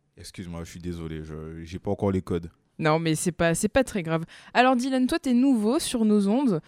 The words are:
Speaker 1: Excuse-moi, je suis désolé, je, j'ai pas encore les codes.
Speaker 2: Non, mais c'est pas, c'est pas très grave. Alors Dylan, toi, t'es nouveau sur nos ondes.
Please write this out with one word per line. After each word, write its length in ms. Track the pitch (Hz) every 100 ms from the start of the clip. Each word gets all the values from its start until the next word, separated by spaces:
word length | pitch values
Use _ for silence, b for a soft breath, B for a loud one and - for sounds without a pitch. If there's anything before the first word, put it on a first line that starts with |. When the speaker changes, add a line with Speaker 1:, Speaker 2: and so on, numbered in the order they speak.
| _ -
Speaker 1:
Excuse-moi, 460 | - - 87 85
je 60 | 80
suis 100 | 90
désolé, 460 | 87 85 80 78 78
je, 360 | 78 78 82 82
j'ai 140 | 90
pas 120 | 101
encore 220 | 98 101
les 80 | 95
codes. 280 | - 87 85 _ _ -
Speaker 2:
Non, 200 | 156 160
mais 160 | 165 156
c'est 180 | 180
pas, 200 | - 170
c'est 140 | 165 214
pas 160 | 277
très 180 | 254 208
grave. 220 | 160 160 170 B B
Alors 240 | - 254 254
Dylan, 300 | 262 262 254
toi, 120 | 330
t'es 140 | 269
nouveau 440 | 240 277 233 208 320
sur 280 | - 240 214
nos 240 | 208 196
ondes. 320 | 240 269 156